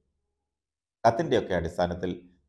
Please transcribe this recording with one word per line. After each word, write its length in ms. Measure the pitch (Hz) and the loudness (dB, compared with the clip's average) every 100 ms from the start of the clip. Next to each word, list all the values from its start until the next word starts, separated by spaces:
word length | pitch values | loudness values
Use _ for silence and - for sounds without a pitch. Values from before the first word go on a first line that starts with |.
| _ _ _ _ _ _ _ _ _ _ - | _ _ _ _ _ _ _ _ _ _ 2
കത്തിൻ്റെയൊക്കെ 480 | 190 160 117 - 90 | 2 0 0 2 -2
അടിസ്ഥാനത്തിൽ 520 | 80 - 87 87 92 87 - _ | -2 -2 -2 -2 -6 -8 -12 _